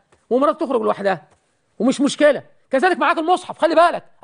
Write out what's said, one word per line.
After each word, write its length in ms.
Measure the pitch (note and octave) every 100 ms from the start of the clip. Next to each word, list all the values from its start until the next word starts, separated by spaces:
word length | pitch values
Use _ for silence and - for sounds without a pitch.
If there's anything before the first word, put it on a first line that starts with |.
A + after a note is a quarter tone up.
| _ _ -
ومرات 300 | B3 D4 D4+
تخرج 220 | C#4+ B3
لوحدها، 400 | G#3 F#3+ G3 F3 - _ _ _ _ -
ومش 220 | A#3 A#3
مشكلة. 420 | C4+ - D4+ A3 - _ _
كذلك 280 | C4+ F#4 E4
معاك 200 | D4+ E4+
المصحف، 400 | D#4+ F4+ - -
خلي 160 | D#4+
بالك، 300 | D#4+ E4+ G#3+ - _